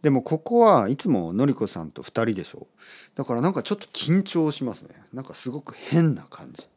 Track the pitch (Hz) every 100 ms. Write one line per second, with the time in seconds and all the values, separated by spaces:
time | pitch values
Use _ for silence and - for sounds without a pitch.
0 | 151 135 - 160 - 240 226 160 101 135
1 | 190 110 82 95 139 135 107 90 78 -
2 | - - 113 95 82 - - _ - -
3 | - - 135 120 165 175 - 208 - -
4 | - 185 190 170 156 147 127 95 - -
5 | - 123 135 - - 147 - - - 165
6 | 165 120 - - 64 - -